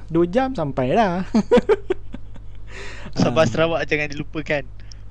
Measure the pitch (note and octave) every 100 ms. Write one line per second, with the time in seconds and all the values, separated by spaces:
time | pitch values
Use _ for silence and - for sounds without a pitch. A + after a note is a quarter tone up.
0 | - E3 F3 G#3+ C4 C4 D3 C3+ B2+ F#3+
1 | G3+ F3 F#3 A3+ - A#4+ - G#4 - -
2 | - - - - - - - - - -
3 | - - F3 B2+ D3+ D#3 E3 D#3+ D3 D3+
4 | D3+ D3 D3 D#3+ D3 D3 C3+ - - -
5 | -